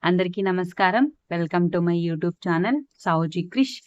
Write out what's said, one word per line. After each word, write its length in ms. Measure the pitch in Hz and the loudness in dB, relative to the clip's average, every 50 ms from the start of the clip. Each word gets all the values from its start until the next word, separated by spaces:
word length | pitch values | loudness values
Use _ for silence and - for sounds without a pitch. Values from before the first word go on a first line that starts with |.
| - | 0
అందరికీ 380 | 170 180 180 185 180 180 208 196 | 2 2 2 2 0 -2 -2 -2
నమస్కారం. 720 | 196 180 185 185 180 180 - 196 180 190 233 269 302 - _ _ - 175 | -2 0 -2 -2 -4 -2 0 0 2 2 2 2 0 -2 _ _ -6 -4
Welcome 340 | 170 170 156 - 175 175 | -4 -2 0 0 0 2
to 140 | 175 180 175 | 2 2 0
my 160 | 170 170 170 | 0 0 0
YouTube 400 | 170 170 170 160 156 165 175 180 | 0 0 -2 -2 -2 -2 -4 -4
channel 400 | _ - 185 170 165 180 214 262 294 277 - _ _ | _ -2 -2 0 0 0 0 0 -2 -4 -6 _ _
సావుజీ 440 | - 190 165 160 165 160 160 180 175 | -4 -2 0 0 0 -2 -2 -4 -6
క్రిష్. 320 | 180 - 254 269 269 - - - | -2 0 0 0 0 -2 -8 -18